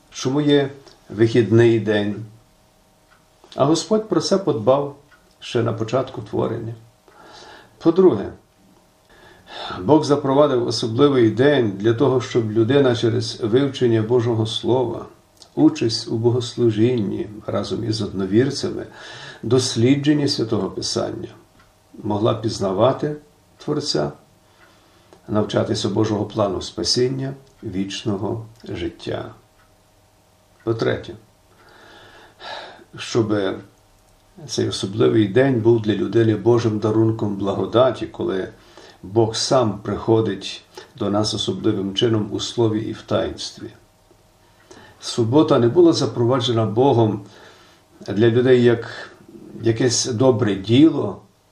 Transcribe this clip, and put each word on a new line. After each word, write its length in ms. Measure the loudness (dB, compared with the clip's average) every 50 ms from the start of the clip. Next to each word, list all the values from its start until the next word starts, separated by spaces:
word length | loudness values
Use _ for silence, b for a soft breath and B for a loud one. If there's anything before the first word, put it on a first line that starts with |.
| _ _
чому 300 | -16 -6 -4 -2 -2 0
є 300 | 2 4 4 4 2 0 -6 -14 -20 -20 -20 _ _ _
вихідний 680 | 0 2 2 4 4 2 2 4 4 6 6 6 4 2
день. 440 | 0 0 0 0 0 -2 -6 -8 -12 -16 -18 -20 _ _ _ _ _ _ _ _ _ _ _ _ _ _ _ _ _ _ _ _ -20 _ -4
А 80 | -2 2
Господь 440 | 2 2 0 0 -2 -2 -2 -2 0
про 120 | -2 -2
це 180 | 0 0 0 0
подбав 580 | 0 -2 -2 0 2 2 2 2 2 -4 -10 -14 _ _ _ _ _ _ _ _
ще 220 | -16 -4 -2 -2 0
на 100 | 0 -2
початку 500 | -4 -6 -4 -2 -4 -4 -4 -8 -12 -12
творення. 520 | -6 -4 -4 -2 -2 -4 -6 -8 -10 -12 -14 -18 _ _ _ _ B B B B B B B B B B B B B B _
По-друге, 540 | 0 2 4 6 6 4 4 2 -4 -8 -12 -16 _ _ _ _ _ _ _ _ _ _ _ _ _ B B B B B B B B B B B B B B -8 0
Бог 220 | 4 4 4 4
запровадив 640 | 2 0 0 0 0 2 4 4 4 2 0 -2
особливий 640 | -2 -4 -4 -4 -4 2 2 4 4 6 4 4 4
день 420 | 4 4 2 4 4 2 0 0 -2
для 180 | 0 0 0 2
того, 260 | 2 2 2 2 0
щоб 320 | -2 -2 -2 -2 -2 0 0
людина 440 | 0 2 4 4 4 4 2 2
через 440 | 2 0 0 0 0 -4 -6 -8 -6
вивчення 600 | -4 0 2 2 2 0 -2 0 0 2 2 2 2
Божого 440 | 2 0 0 2 0 0 0 -2
Слова, 600 | -2 -4 -4 -2 0 0 0 0 -2 -6 -8 -12 -14 -20 _ _ _ _ _ -20 _ _
участь 540 | 4 4 4 4 2 -2 -2 -2 -4 -6 -4
у 80 | -4
богослужінні 1120 | 0 0 0 0 0 -4 -6 -4 0 0 0 2 2 2 2 2 0 -2 -4 -4 -6 -8 -10 -12 -12 -10
разом 380 | -6 -4 -4 -4 -4 -6 -6 -4
із 180 | -4 -4 -4 -4
одновірцями, 840 | -6 -4 -6 -4 0 2 2 2 2 0 -4 -6 -6 -6 -8 -10 -12 B B B B B B B B B B -4
дослідження 840 | 0 0 2 2 0 0 2 4 4 4 2 2 2 2 2 0 -2
Святого 420 | -2 -2 -2 -2 -2 -2 -2 -4
Писання 580 | -6 -6 -8 -4 -4 -4 -4 -4 -6 -8 -12 -14 -16 -20 _ _ _ _ _ _ _ _ _ _ _ -12 -6
могла 320 | -4 -2 0 0 0 0
пізнавати 840 | 0 -2 -6 -4 -2 -4 -2 0 2 2 2 2 0 -4 -6 -6 -8 -12 _ _ _ _ _ _ _
Творця, 540 | -8 -6 -6 -4 -4 -4 -4 -4 -4 -4 -8 -12 _ _ _ _ _ b b b b b b b b b b b b b b b _ -4
навчатися 600 | -2 -2 -2 0 0 -2 0 0 -2 -2 -2 -2
Божого 360 | 0 0 0 0 0 -2 -4
плану 380 | -4 -2 -2 -2 -2 -2 -6 -8
спасіння, 720 | -10 -8 -6 -4 -2 0 0 0 -2 -2 -4 -6 -8 -10 -12 -18 _ _ _ -14
вічного 840 | -8 -6 -6 -6 -6 -8 -8 -6 -4 -4 -4 -4 -6 -6 -8 -10 -14 -20 _ -14
життя. 720 | -12 -10 -8 -8 -8 -10 -10 -10 -10 -8 -8 -10 -12 -16 -20 _ _ _ _ _ _ _ _ _ _ _ _ _ _ _ _ _ _ _ _ _ _ _ _ _
По-третє, 500 | -4 -2 0 0 -2 -2 -4 -6 -12 -16 -18 -20 _ _ _ _ _ B B B B B B B B B B B B B B B B B B B B B B B B B B B B -16 -14
щоб 360 | -12 -4 -2 -2 0 0 0 -2 -2 -2 -6 -8 -12 -18 _ _ _ _ _ _ _ _ _ _ _ _ _ -20 -14
цей 220 | -8 -4 -4 -2 -2
особливий 600 | -4 -6 -8 -6 -2 2 2 4 4 4 2 4
день 320 | 4 2 2 4 2 2
був 220 | 4 4 2 4 2
для 120 | -2 -2
людини 420 | -2 -2 0 2 2 2 2 2
Божим 420 | 2 2 2 2 4 2 0 -2 0
дарунком 580 | -2 0 2 2 2 2 0 -2 -4 -6 -4
благодаті, 720 | -4 -4 -4 -2 -4 -4 0 2 4 4 4 2 -4 -8
коли 420 | -12 -8 -6 -6 -4 -4 -4 -6 -8 B B B B B B B B B B -18
Бог 340 | -2 2 2 2 2 0
сам 420 | -4 -2 2 2 2 2 2 -2 -4
приходить 840 | -6 -6 -6 -4 0 2 2 2 2 0 -4 -6 -8 -12 -14 -14 B B B B B B B
до 140 | -6 -4 -2
нас 240 | 0 0 0 -2 -2
особливим 600 | -4 -4 -4 -4 -2 -2 -2 -2 -2 -4 -4 -2
чином 340 | 0 0 2 2 0 -2 -2 -6
у 80 | -6
слові 400 | -8 -6 -2 0 0 0 0 -2
і 120 | -4 -6 -8
в 100 | -10 -8
таїнстві. 680 | -4 -2 -2 -2 -4 -6 -10 -12 -14 -14 -14 -16 -16 -18 -20 _ _ _ _ _ _ _ _ _ _ _ _ B B B B B B B B B B B B
Субота 580 | -12 -8 -2 -2 -2 4 4 4 6 6 4 4
не 100 | 4 4
була 240 | 6 6 6 6 6
запроваджена 760 | 4 0 -2 -2 0 0 2 2 0 0 0 0 0 0
Богом 540 | 0 2 2 2 4 4 4 4 2 0 -4 -8 B B B B B B B B B B B B B _ _ -12 -6
для 200 | 0 2 4 4
людей 340 | 4 4 4 4 6 6 6
як 480 | 4 4 2 -2 -10 -14 -16 -16 -18 -20 -20 -20 -20 -20 -20 -20 -18 -16 -4 -2
якесь 440 | -2 0 2 0 0 0 0 -2
добре 480 | -4 -2 2 2 2 4 2 2 0 -2
діло, 680 | -2 0 2 6 6 6 6 6 2 -4 -6 -6 -10 -16 _ _ _ _ _